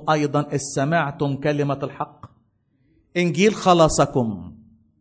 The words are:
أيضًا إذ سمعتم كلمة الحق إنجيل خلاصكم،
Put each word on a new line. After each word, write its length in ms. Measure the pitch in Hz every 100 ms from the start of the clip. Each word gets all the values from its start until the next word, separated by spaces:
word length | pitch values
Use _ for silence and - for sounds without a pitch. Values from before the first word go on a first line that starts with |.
| 151
أيضًا 320 | 156 147 143
إذ 160 | 147 143
سمعتم 800 | - - 139 165 143 139 147 135
كلمة 440 | 147 147 143 139
الحق 480 | 139 - 151 - - _ _ _ _ _ _ _ _ 175
إنجيل 380 | 175 151 208 202
خلاصكم، 1000 | 190 175 156 156 139 135 117 98 87 - - _ _ _